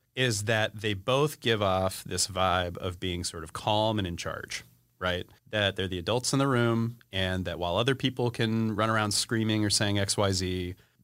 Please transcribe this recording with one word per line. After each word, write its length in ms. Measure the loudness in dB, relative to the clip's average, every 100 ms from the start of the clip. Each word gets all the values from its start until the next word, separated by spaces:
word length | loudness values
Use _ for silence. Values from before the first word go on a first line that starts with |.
| _
is 300 | -2 0 0
that 360 | 0 0 0 -2
they 140 | -4
both 460 | -2 0 2 0 0
give 200 | 0 2
off 440 | 2 2 0 -2
this 240 | -6 -4 -2
vibe 480 | 2 2 2 0 -4
of 240 | -6 -4
being 240 | -4 -4
sort 180 | -6 -8
of 100 | -10
calm 460 | -6 0 2 2 0
and 80 | -2
in 100 | -6
charge, 480 | -8 -10 -10 -12 -14 _ _ _
right? 260 | -2 -2 -6 -16 -6
That 240 | 0 0
they're 140 | 0 -2
the 100 | -2
adults 340 | 0 0 2
in 60 | 2
the 80 | 2
room, 520 | 4 4 2 0 -4 _
and 320 | -4 -2 -2 -4
that 120 | -4
while 180 | 0 0
other 200 | 2 0
people 340 | 0 0 -2
can 460 | 0 0 2 0 2
run 140 | 2
around 200 | 2 2
screaming 540 | 0 0 0 2 2
or 60 | 2
saying 280 | 2 2 2
X, 180 | 0 2
Y, 140 | 2
Z, 440 | 2 -2 -2 -6 -8 _ _